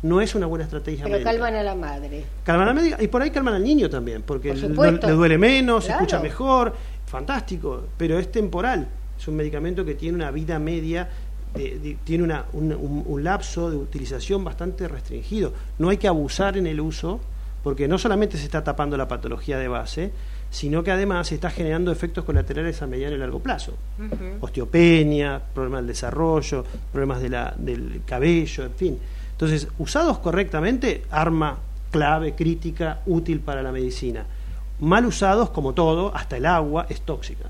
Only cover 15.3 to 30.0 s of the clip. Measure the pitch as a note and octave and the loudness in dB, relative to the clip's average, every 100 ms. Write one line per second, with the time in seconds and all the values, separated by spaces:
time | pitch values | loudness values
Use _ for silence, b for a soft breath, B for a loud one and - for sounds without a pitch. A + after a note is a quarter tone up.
15.3 | A3 D#3+ B B - E3 G3 G#3 E3 C#3+ | -2 -2 B B 0 2 4 4 2 0
16.3 | - G3 G3 F3 D3+ D#3 D3+ D#3+ A3 - | 0 0 2 0 0 -2 -2 -4 -4 -6
17.3 | B B B C#3+ C3+ C#3+ F#3 A3+ G3+ G#3 | B B B -4 0 2 2 2 2 2
18.3 | E3+ C#3+ D#3+ D3+ C#3+ C#3+ C#3+ C3 A#2+ B2 | 0 -2 -2 -2 0 0 0 -2 -4 -4
19.3 | A#2 - C3+ C3 A#2+ A2+ - F#3+ B B | -6 -4 -2 -2 -4 -4 -4 -4 B B
20.3 | B B - C#3+ D#3 E3+ F#3+ G3+ F3+ E3+ | B B -6 0 0 2 2 2 0 0
21.3 | D#3 F3 - E3 D#3+ F3 D#3+ F3 - D#3+ | -2 -4 -2 0 0 0 0 -2 -4 2
22.3 | C#3+ C3 C#3+ E3 D#3 D3 B2+ C#3 D3 C3 | 2 2 -2 -2 -4 -4 -4 -4 -4 -4
23.3 | C3 C4+ G#3 - - - - G#3+ - - | -4 -2 -4 -4 -8 -8 -8 -6 -6 -6
24.3 | - - - A#2 E3 E3+ E3 D3+ D3 C#3+ | -6 -6 -4 2 6 8 8 6 4 2
25.3 | C#3 - - C3 C3 A#2+ A2+ A#2+ B2+ E3 | -2 -6 -4 -4 -2 -4 -4 -4 0 4
26.3 | D#3+ C#3 C#3 A#2+ B - C#3 C3+ B2+ B2 | 2 2 -4 -4 B -6 -2 0 0 -2
27.3 | B2 A#2 - - A#2+ A#2+ - - B2 D3 | -2 -4 -4 -4 -4 -4 -6 -4 2 4
28.3 | E3+ D#3 - B2+ - F#3 B2+ B B B | 4 2 -4 -6 -2 -2 -2 B B B
29.3 | B D#3+ D#3 D3 - D3+ C#4+ | B 0 0 -2 -6 -2 2